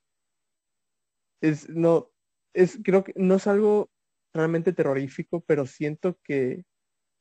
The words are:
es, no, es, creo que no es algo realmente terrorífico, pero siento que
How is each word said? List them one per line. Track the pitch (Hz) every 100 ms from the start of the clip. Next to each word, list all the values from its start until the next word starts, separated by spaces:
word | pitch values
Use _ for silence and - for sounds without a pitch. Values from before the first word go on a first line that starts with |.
| _ _ _ _ _ _ _ _ _ _ _ _ _ -
es, | 160 147 -
no, | 160 165 165 160 _ _ _ _
es, | - 180 -
creo | 208 190
que | 190 -
no | 185 190
es | 208
algo | 202 214 208 - _ _ _ _
realmente | 160 165 170 175
terrorífico, | 175 170 135 139 - 165 170 -
pero | 147 131
siento | - 151 151 185 180
que | - 139 127 160 - _ _ _ _ _